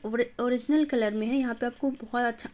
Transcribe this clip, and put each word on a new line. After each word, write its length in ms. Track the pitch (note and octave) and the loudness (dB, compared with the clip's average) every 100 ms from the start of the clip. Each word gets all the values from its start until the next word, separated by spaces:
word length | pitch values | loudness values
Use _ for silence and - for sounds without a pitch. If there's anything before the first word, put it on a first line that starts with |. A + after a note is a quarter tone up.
ओरि-, 240 | G#3+ A#3 A#3+ - | -2 -2 -2 -2
ओरिजिनल 440 | B3 B3 C4 D4+ D4 | 0 0 2 2 4
कलर 280 | B3 G#3+ | 2 2
में 120 | G#3+ A3 | 0 0
है, 100 | C4+ | 0
यहाँ 180 | B3 | 0
पे 120 | A#3 A#3+ | -2 -4
आपको 240 | A#3+ C#4 | -2 -4
बहुत 320 | B3+ A3 B3 | -4 -4 -2
अच्छा, 260 | A#3+ A3+ - | -2 -4 -10